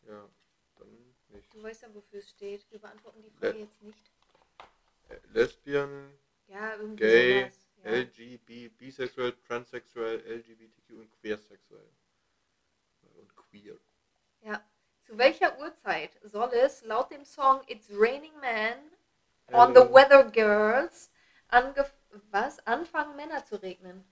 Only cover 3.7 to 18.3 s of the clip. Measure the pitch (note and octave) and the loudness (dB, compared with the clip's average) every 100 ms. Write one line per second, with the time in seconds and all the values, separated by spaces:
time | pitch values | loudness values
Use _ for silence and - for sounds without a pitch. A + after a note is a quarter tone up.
3.7 | _ G#3 - _ _ _ _ _ _ - | _ -20 -20 _ _ _ _ _ _ -20
4.7 | _ _ _ _ - _ A2 B2 - C#3+ | _ _ _ _ -20 _ -4 -4 -6 -8
5.7 | C#3+ C#3+ C#3+ C#3 C#3+ _ _ _ G3 G#3+ | -8 -8 -14 -20 _ _ _ _ -16 -14
6.7 | A3 G#3+ G#3+ A2 A2+ B2 B2+ B2+ _ _ | -14 -16 -4 2 4 4 0 -4 _ _
7.7 | _ G#2+ A#2 A#2+ _ A#2 B2 _ A#2 A#2 | _ -8 -8 -8 _ -20 -20 _ -20 -20
8.7 | _ B2+ C3+ B2 - B2 A#2+ _ A#2+ B2 | _ -20 -14 -14 -8 -8 -8 _ -12 -12
9.7 | B2 _ A#2+ A2+ A2+ A2+ A#2 A#2 A2 A2 | -20 _ -10 -8 -8 -12 -16 -18 -20 -20
10.7 | _ _ A2 A2 _ A2 G#2+ _ G2+ _ | _ _ -20 -20 _ -12 -12 _ -20 _
11.7 | G2+ G#2 _ _ _ _ _ _ _ _ | -20 _ _ _ _ _ _ _ _ _
12.7 | _ _ _ _ _ G2 _ _ G2+ G#2 | _ _ _ _ _ -20 _ _ -20 -20
13.7 | - _ _ _ _ _ _ A3 G#3 _ | -20 _ _ _ _ _ _ -14 -14 _
14.7 | _ _ _ _ G#3+ C4 D#4+ F4 - D4+ | _ _ _ _ -2 -2 0 -4 -4 -18
15.7 | D#4+ G#3 E3 D#3 _ G#3 G#3 A#3+ A#3+ C4+ | -16 -8 -8 -8 _ -16 -8 -4 0 -2
16.7 | - A3+ A3 C4+ D4 C#4+ - C4+ C4+ C4+ | -2 -8 -6 -6 -12 -20 -2 0 0 -2
17.7 | A3 - G3+ A3+ C#4 D#4 | -20 -16 -2 -2 -2 -14